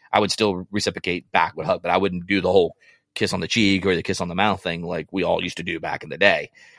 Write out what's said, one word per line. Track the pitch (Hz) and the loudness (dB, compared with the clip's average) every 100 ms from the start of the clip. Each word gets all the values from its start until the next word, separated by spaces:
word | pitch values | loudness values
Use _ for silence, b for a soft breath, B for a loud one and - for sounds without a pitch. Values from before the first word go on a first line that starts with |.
| b | b
I | 104 | 2
would | 104 | 2
still | - 107 90 92 | 2 0 0 -4
reciprocate | 104 101 95 92 87 - | -4 -4 -4 -4 -6 0
back | 87 85 - | 2 2 0
with | 80 | -2
hug, | 90 | -2
but | 87 | 0
I | 90 | 0
wouldn't | 98 90 87 | 0 -2 -2
do | 101 | 0
the | 90 | 4
whole | 95 85 - b b _ - | 4 4 -2 b b _ -4
kiss | 104 | -4
on | 110 | -2
the | 82 | -2
cheek | 117 101 95 | 2 2 2
or | 95 85 | 2 0
the | |
kiss | 90 92 | -2 -4
on | 87 | -4
the | 90 | 0
mouth | 104 92 | 0 0
thing | 87 85 | -4 -6
like | 85 85 80 | -6 -6 -6
we | 92 | -2
all | 85 85 | 0 0
used | 90 - | -2 -6
to | |
do | 90 80 | -8 -6
back | 80 76 | -6 -8
in | 78 | -8
the | 71 | 2
day. | 98 80 - b b | 4 4 -2 b b